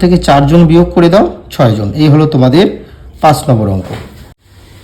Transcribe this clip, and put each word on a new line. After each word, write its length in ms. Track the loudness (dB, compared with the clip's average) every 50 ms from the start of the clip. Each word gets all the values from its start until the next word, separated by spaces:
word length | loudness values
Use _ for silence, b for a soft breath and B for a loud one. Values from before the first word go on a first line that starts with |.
থেকে 140 | 0 0 0 0 0
চারজন 340 | 2 2 2 2 2 2 2 4 4
বিয়োগ 180 | 4 2 0 0 0
করে 120 | 0 0 2 2
দাও, 100 | 2 0 -2 -4 -10 -18 -10
ছয়জন। 360 | -4 -2 0 0 0 -2 -6 -6 -4 0
এই 60 | 0 2
হলো 120 | 2 2 2 0 0
তোমাদের 320 | 0 0 2 2 2 0 0 -2 -8 B B B B B B B -2
পাঁচ 180 | 0 0 0 0 -2 -2
নম্বর 200 | -2 -2 -2 -4 -4
অঙ্ক। 140 | -6 -8 -10 -12 -14 -16 -18 -20 -20 -20 -20 -20 _ _ _ b b b b b b